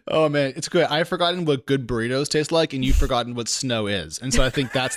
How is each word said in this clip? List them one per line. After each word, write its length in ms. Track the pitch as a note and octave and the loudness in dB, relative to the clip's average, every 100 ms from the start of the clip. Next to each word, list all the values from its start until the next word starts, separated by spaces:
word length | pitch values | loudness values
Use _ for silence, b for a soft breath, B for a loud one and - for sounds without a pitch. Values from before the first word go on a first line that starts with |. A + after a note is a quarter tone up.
| - | -2
Oh, 220 | D#3 D#3 | 2 2
man, 240 | D3 C3+ C#3+ | 2 0 -2
it's 140 | - | -2
good. 160 | F3 D3+ | 2 2
I've 220 | D3+ E3+ | 2 -2
forgotten 360 | - F3 F3+ | 0 0 0
what 220 | D#3+ C3+ - | 0 0 0
good 200 | C#3 A#2+ | -2 0
burritos 420 | A#2+ A2+ C3 D3 | -2 -2 -2 -2
taste 220 | D3+ D3+ | -2 0
like, 220 | E3 D#3+ | 0 0
and 100 | C3+ | 0
you've 140 | C3 - | 2 4
forgotten 380 | C3+ B2 A#2+ | 4 2 -2
what 140 | A#2+ A#2 | -6 -4
snow 400 | - C3 A2+ G2+ | -4 -2 -2 0
is. 300 | G2+ D#2+ - | -2 -4 -8
And 140 | C3 | -2
so 100 | C3+ | 2
I 60 | C3 | 2
think 240 | D3 B2+ | 2 -2
that's 240 | C3+ B2+ | -2 -4